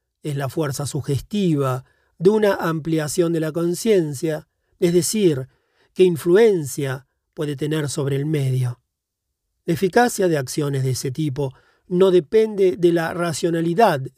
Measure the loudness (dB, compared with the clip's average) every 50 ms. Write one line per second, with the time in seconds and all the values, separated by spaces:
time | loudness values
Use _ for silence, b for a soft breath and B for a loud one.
0 | _ _ _ _ -10 -8 -6 -6 -6 -4 -4 -4 -4 -4 -4 -6 -8 -6 -6 -6
1 | -4 -4 -4 -4 -6 -4 -4 0 0 0 0 0 0 -2 -2 -4 -8 _ _ _
2 | _ _ _ 0 2 4 4 4 4 2 2 2 -2 -2 -2 -4 -4 -2 -2 -2
3 | -2 -2 0 0 0 2 0 0 -2 -2 -2 -2 -2 -2 -2 -2 0 2 2 2
4 | 2 0 -4 -4 -4 -4 -4 -6 -8 _ _ _ _ _ _ -2 0 2 2 2
5 | 2 0 0 2 2 2 2 0 -4 -10 _ _ _ _ _ _ _ _ _ 2
6 | 4 4 2 0 2 4 4 6 6 6 4 2 -2 -6 -6 -6 -6 -6 -6 -8
7 | -12 _ _ _ _ _ _ -6 -6 -6 -4 -4 -4 -2 -2 -2 -4 -4 -4 -4
8 | -4 -2 -2 -2 -2 -2 -2 0 0 0 0 0 -2 -4 -6 -10 _ _ _ _
9 | _ _ _ _ _ _ _ _ _ _ _ _ _ -4 -2 0 0 2 4 4
10 | 2 2 2 0 0 0 0 -2 -4 -6 -6 -4 -4 -4 -2 -2 -2 -2 -4 -4
11 | -6 -6 -6 -4 -4 -4 -4 -4 -6 -8 b b b b b b b -4 0 2
12 | 4 4 4 2 2 2 2 2 2 0 0 2 2 2 2 2 2 2 2 0
13 | -2 -4 -4 -4 -4 -4 -2 -2 -2 -2 0 0 -2 0 2 4 4 4 2 0
14 | -4 -10 -12